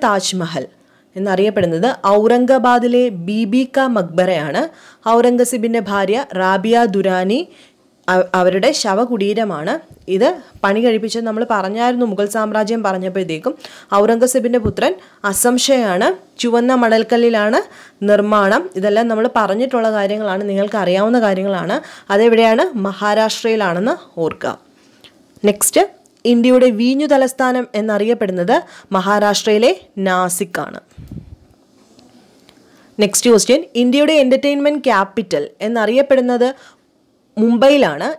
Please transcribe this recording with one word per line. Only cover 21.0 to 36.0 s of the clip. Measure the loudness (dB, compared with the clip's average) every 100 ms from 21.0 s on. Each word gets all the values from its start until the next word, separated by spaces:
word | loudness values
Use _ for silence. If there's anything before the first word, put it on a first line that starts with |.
| 2 2 2
കാര്യങ്ങളാണ്. | 0 -2 -4 -4 -6 -8 -20 -2 2
അതെവിടെയാണ്? | 4 4 4 4 0 -2 -6
മഹാരാഷ്ട്രയിലാണെന്ന് | -4 -2 0 0 -2 -2 -2 -2 -2 -2 -4 -8 -6 -6
ഓർക്കുക. | -4 -10 -10 _ _ _ _ -20 _ _ _ -2
നെക്സ്റ്റ്, | 0 0 2 0 -2 _ _ 0
ഇന്ത്യയുടെ | 2 4 6 4 2
വീഞ്ഞു | 0 0 2
തലസ്ഥാനം | 2 0 -2 -2 -2 -4 -6
എന്നറിയപ്പെടുന്നത് | -2 -2 0 -2 -2 -2 0 0 -2 -18 -6 -4
മഹാരാഷ്ട്രയിലെ | 0 2 2 0 0 2 2 0 -6 -6 -2
നാസിക്കാണ്. | 0 0 -4 -6 -6 -10 -12 _ -20 -18 -18 -20 -20 _ _ _ _ _ _ _ _ _ _ _ _ _ _ _ -2 -2
നെക്സ്റ്റ് | 0 4
ക്വസ്റ്റ്യൻ, | 4 4 0 0 -2 0
ഇന്ത്യയുടെ | 2 2 4 4
എൻ്റർടൈൻമെന്റ് | 2 0 0 0 0 0
ക്യാപിറ്റൽ | 0 0 -4 -4 -4 -6 -8 -6
എന്നറിയപ്പെടുന്നത് | -2 0 0